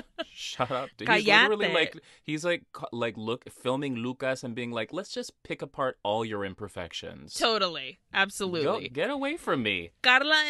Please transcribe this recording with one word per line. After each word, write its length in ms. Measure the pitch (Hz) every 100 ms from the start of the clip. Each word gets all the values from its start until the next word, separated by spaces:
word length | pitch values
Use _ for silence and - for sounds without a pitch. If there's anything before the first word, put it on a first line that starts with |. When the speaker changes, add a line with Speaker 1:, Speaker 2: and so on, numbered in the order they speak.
| - - 330
Speaker 1:
shut 380 | - - - 247
up, 180 | 127 135 -
dude. 120 | -
He's 180 | 214 208
literally, 400 | 208 240 214 196
Speaker 2:
Cállate. 60 |
Speaker 1:
like, 220 | 165 156 - - -
he's, 220 | - 151
like, 180 | 175 175 -
ca-, 160 | - 147
like, 240 | 120 117 107
look, 280 | 110 120 -
filming 460 | - 123 131 143 120
Lucas 460 | 123 127 131 131
and 100 | 127
being 160 | 113 120
like, 220 | 117 110
"Let's 200 | 156 208
just 200 | 247 240 -
pick 180 | - 160
apart 380 | - - 131 -
all 220 | 101 107
your 200 | 113 104 98
imperfections." 880 | 90 104 - 85 - 82 85 69
Speaker 2:
Totally. 640 | - 240 220 185 156 131 - _
Absolutely. 760 | 196 196 - 196 170 147 196 104
Speaker 1:
Go, 60 |
get 160 | 127 208
away 260 | 285 277 339
from 260 | - 151
me. 280 | 107 95 85 _
Speaker 2:
Carla 400 | 254 254 285 311 302